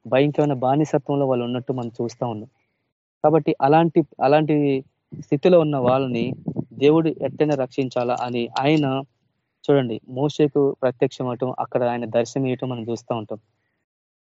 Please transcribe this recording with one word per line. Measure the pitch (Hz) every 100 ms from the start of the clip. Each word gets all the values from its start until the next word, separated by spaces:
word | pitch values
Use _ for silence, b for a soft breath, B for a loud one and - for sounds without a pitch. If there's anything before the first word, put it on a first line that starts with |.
| 110
భయంకరమైన | 127 147 143 147
బానిసత్వంలో | 131 127 143 151 151 - 143 135
వాళ్ళు | 123
ఉన్నట్టు | 120 123 120
మనం | 131 117
చూస్తా | 113 117 - 123
ఉన్నాం. | 107 - _ _ _ _ _ _ _
కాబట్టి | 151 156 - -
అలాంటి, | 135 156 170 170 147 -
అలాంటి | 131 151 151 151 143 135 - _ _ -
స్థితిలో | - 147 185 180
ఉన్న | 156 143
వాళ్ళని | 123 131 135 117 120 127 - - -
దేవుడు | 117 139 160 160
ఎట్టైనా | - 139 131 151
రక్షించాలా | 139 123 - 131 127 123 123
అని | 123 123 120 131
ఆయన | 139 160 139 135 143 _ _ _ _ _ -
చూడండి | 143 123 107 -
మోషేకు | 127 147 - 147 147 139 -
ప్రత్యక్షమవటం, | 127 - 135 - 127 123 127 -
అక్కడ | 120 123
ఆయన | 123 120
దర్శనం | 117 117 113 135
ఇవ్వటం | 131 127 131
మనం | 120
చూస్తా | 110 113 -
ఉంటాం. | 117 104 107 _ _ _ _ _ _ _ _